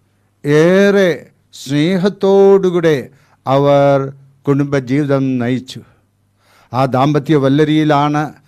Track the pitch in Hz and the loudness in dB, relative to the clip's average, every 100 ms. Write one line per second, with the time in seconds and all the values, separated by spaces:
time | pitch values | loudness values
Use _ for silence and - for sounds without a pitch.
0 | _ _ _ _ 143 151 165 190 202 202 | _ _ _ _ -2 2 4 4 2 2
1 | 190 139 - _ _ - - 147 156 190 | 0 -2 -10 _ _ -18 -6 -2 -2 -2
2 | 202 202 196 196 196 196 190 175 165 143 | -4 -2 0 4 4 4 2 0 0 -2
3 | 107 _ _ _ - 139 143 143 143 139 | -4 _ _ _ -2 0 2 2 2 0
4 | 135 - _ _ - 139 143 139 120 139 | -2 -12 _ _ -2 -2 0 -4 -4 -4
5 | 147 139 135 127 120 127 127 123 - _ | -2 -2 -2 -4 -4 -6 -8 -18 -20 _
6 | _ _ _ _ _ _ - 123 135 127 | _ _ _ _ _ _ -10 -4 -2 0
7 | 139 147 139 151 135 139 156 156 156 147 | 0 0 0 0 2 0 0 0 0 0
8 | 147 147 151 - | 0 -2 -6 -10